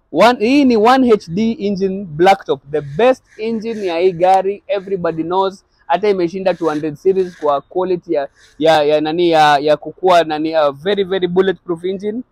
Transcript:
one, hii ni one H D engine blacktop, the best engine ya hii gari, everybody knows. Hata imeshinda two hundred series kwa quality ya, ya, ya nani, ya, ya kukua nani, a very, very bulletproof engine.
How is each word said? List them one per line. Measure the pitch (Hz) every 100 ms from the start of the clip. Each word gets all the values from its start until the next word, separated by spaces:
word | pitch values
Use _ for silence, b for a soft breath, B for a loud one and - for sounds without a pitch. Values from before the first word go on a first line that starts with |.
| _
one, | 143 220 247
hii | 220 285
ni | 269 226
one | 220 262 247
H | 214 -
D | 170 226
engine | 226 202 190 190 190
blacktop, | 196 147 185 190 - 139 139
the | 151
best | 143 147 247 262 _ -
engine | 220 226 220 214 190
ya | 165
hii | 185
gari, | 165 185 190 190 202 -
everybody | 202 190 196 170 160
knows. | 165 185 190 196 _ _ -
Hata | 180 208
imeshinda | 190 170 190 190
two | 175 160
hundred | 151 156 147
series | 190 190 180 170
kwa | 147 139
quality | - 180 185 180 -
ya, | 151 139 b b b
ya, | 156 151
ya | 147 151
nani, | 156 165 175
ya, | 160 151 147
ya | 147 151
kukua | 156 - 185 175
nani, | 160 151 160
a | 160 147
very, | 139 175 202
very | 185 190 180
bulletproof | 180 190 175 - 170
engine. | 180 190 208 226 -